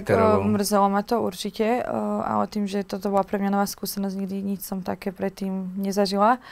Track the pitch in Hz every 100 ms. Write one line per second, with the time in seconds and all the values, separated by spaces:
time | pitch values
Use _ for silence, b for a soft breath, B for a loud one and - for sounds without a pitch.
0 | 202 - 220 208 202 208 202 208 196 202
1 | 208 233 208 185 208 - 214 240 - 214
2 | 208 208 - 214 202 214 202 202 196 202
3 | 202 196 190 202 196 202 202 - 190 202
4 | 196 190 190 196 196 190 - 190 190 185
5 | 202 185 196 190 196 190 185 190 196 196
6 | 196 196 214 247 B